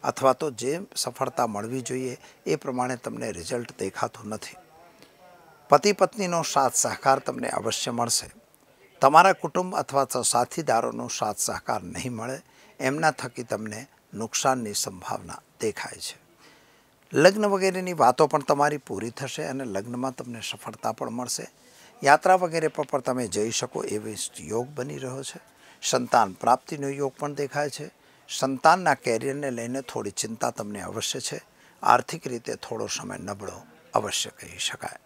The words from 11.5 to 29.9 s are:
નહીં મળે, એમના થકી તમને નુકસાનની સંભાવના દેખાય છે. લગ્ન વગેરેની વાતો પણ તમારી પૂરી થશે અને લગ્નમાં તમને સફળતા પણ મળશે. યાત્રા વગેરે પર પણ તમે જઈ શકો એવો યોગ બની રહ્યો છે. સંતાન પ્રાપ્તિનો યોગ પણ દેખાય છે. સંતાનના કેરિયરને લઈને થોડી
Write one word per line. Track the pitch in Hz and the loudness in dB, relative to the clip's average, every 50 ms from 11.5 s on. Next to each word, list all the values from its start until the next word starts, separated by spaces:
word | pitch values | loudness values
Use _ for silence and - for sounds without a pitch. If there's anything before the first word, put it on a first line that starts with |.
| 101 - _ - 117 107 | -4 -6 _ -4 -4 -4
નહીં | 90 87 90 - - 127 | -4 -8 -10 -8 -8 -6
મળે, | 123 110 113 123 131 - _ _ _ - - - - - | -6 -6 -8 -8 -8 -10 _ _ _ -20 -20 -20 -10 -2
એમના | 139 131 143 156 165 156 | -2 -2 0 2 2 0
થકી | 143 - 127 123 - 131 | 0 0 -10 -10 -8 -10
તમને | 120 - 110 104 110 107 107 110 135 _ _ _ _ _ - | -6 -6 -6 -6 -6 -8 -10 -12 -14 _ _ _ _ _ -8
નુકસાનની | 104 113 113 - - - 139 131 127 117 104 101 | -8 -8 -4 -4 0 2 2 0 0 -2 -4 -4
સંભાવના | - - 107 95 87 - - 107 104 95 85 85 - _ _ _ _ | -4 -4 -6 -8 -10 -8 -8 -8 -8 -8 -10 -14 -14 _ _ _ _
દેખાય | 117 107 101 - - - - 92 | -4 -4 -4 -4 -10 -10 -10 -10
છે. | - - - - _ _ _ _ - - - _ _ _ _ _ _ _ _ _ _ _ | -12 -12 -12 -14 _ _ _ _ -20 -20 -20 _ _ _ _ _ _ _ _ _ _ _
લગ્ન | - 131 151 185 196 220 214 | 4 8 8 8 8 8 2
વગેરેની | 208 196 190 190 190 180 185 185 180 | 2 2 4 2 0 0 0 -4 -4
વાતો | 180 156 127 120 127 - 160 | 2 6 6 6 8 6 4
પણ | 151 - 151 | 4 4 0
તમારી | 143 - 151 143 147 147 147 | 2 2 4 4 4 2 2
પૂરી | 143 _ - 113 98 107 120 | -2 _ -8 -6 -6 -6 -6
થશે | 117 - 143 127 - - | -6 -8 -10 -8 -6 -6
અને | 156 156 131 135 131 | -6 -6 -6 -6 -6
લગ્નમાં | 117 95 95 101 117 120 120 127 135 127 | -4 -4 -6 -6 -4 -6 -4 -4 -4 -6
તમને | - 127 123 117 113 | -8 -10 -10 -10 -10
સફળતા | 110 - - - - - 110 - - 113 | -8 -10 -10 -10 -12 -14 -12 -4 -4 -4
પણ | 110 - 135 120 | -4 -4 -6 -6
મળશે. | 113 123 127 123 - - - - _ _ _ - - - - - - - 143 | -6 -6 -6 -6 -6 -8 -8 -12 _ _ _ -20 -20 -20 -20 -20 -14 0 8
યાત્રા | 139 147 156 - 185 185 | 8 8 8 8 6 6
વગેરે | 185 180 170 160 165 156 151 | 6 6 0 0 0 0 0
પર | - - 147 | -2 -2 -4
પણ | - - 135 | -2 -2 -2
તમે | - 131 127 127 123 101 | 0 0 -2 -2 -2 -2
જઈ | - 101 107 117 | 0 0 0 0
શકો | 113 - 127 120 - - | 0 -2 -4 -4 -6 -6
એવો | - - 101 107 110 110 107 98 - - - - | -4 -4 -4 -6 -6 -6 -8 -8 -8 -10 -10 -14
યોગ | 78 78 104 113 123 | -8 -4 -4 -4 -4
બની | 139 151 135 127 143 147 139 | -4 -6 -8 -8 -8 -8 -8
રહ્યો | 131 127 127 135 | -8 -8 -8 -10
છે. | 139 - - - - - _ _ - - - _ | -10 -12 -14 -16 -20 -20 _ _ -20 -20 -20 _
સંતાન | - - - 123 123 - - 123 110 95 | -2 0 2 2 2 6 6 6 6 6
પ્રાપ્તિનો | 92 - - 117 123 - _ - 165 143 139 139 | 0 0 4 4 4 4 _ -10 -8 -6 -4 -6
યોગ | 139 139 143 135 - - | -2 -2 -2 -4 -2 -4
પણ | 147 147 143 | -6 -6 -4
દેખાય | 143 143 135 - 147 147 143 | -4 -6 -4 -2 -4 -4 -4
છે. | - - 147 - _ _ _ _ _ _ _ - | -6 -10 -14 -14 _ _ _ _ _ _ _ -10
સંતાનના | - - - 131 135 127 - 160 170 190 180 160 139 | -4 -2 -2 -2 -2 4 6 6 6 6 4 2 2
કેરિયરને | - - 135 117 113 127 139 135 143 147 139 | 2 2 0 0 0 0 -4 -4 -4 -4 -6
લઈને | 123 117 117 120 127 135 | -4 -6 -6 -6 -6 -8
થોડી | 131 - | -8 -6